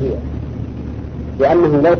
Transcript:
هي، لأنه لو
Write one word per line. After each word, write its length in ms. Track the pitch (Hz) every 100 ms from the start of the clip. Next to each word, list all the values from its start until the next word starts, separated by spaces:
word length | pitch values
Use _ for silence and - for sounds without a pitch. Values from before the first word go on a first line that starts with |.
هي، 100 | - - - - - - - - - - - - - -
لأنه 420 | 139 170 160 147
لو 140 | 160